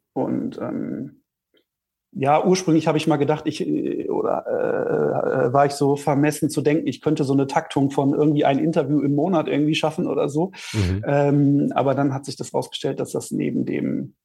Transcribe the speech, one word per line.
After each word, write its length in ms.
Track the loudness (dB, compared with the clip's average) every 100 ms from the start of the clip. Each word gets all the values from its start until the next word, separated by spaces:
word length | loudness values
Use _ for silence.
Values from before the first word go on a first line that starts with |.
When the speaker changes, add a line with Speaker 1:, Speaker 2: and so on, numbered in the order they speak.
| _
Speaker 1:
Und, 460 | -6 -2 -2 -4 -6
ähm, 640 | -6 -6 -6 -8 -10 -14 _ _ _ _ _ _ _ _ _
ja, 300 | -2 2 4
ursprünglich 420 | 4 2 4 2 4
hab 80 | 2
ich 100 | 2
mal 100 | 2
gedacht, 300 | 2 0 -2
ich, 200 | -4 -2
äh, 440 | -2 -2 -4 -4
oder, 340 | -2 0 -2 -2
äh, 1000 | -2 0 0 0 0 0 0 0 0 2
äh, 60 |
war 140 | 4 2
ich 60 |
so 240 | 2 0 0
vermessen 540 | 0 2 2 0 -2
zu 100 | 0
denken, 260 | 0 0 0
ich 140 | -4
könnte 240 | -2 0
so 80 | 2
eine 140 | 2 2
Taktung 440 | 0 -2 0 0
von 220 | 2 0
irgendwie 320 | 2 2 4
ein 140 | 2 2
Interview 420 | 2 0 0 0
im 140 | 0
Monat 340 | 0 2 0 0
irgendwie 260 | 0 0
schaffen 320 | 0 -2 -2 -2
oder 220 | -2 -2
so. 240 | -2 -4 -6 -6
Speaker 2:
Mhm. 300 | -2 0 0 0
Speaker 1:
Ähm, 680 | 2 4 4 4 4 2
aber 200 | 0 0
dann 180 | 0 0
hat 140 | -2 -6
sich 100 | -10
das 160 | -6
rausgestellt, 480 | -6 -6 -6 -6 -6
dass 120 | -6
das 180 | -6 -6
neben 340 | -4 -4 -4
dem 500 | -4 -4 -4 -4 -8 -14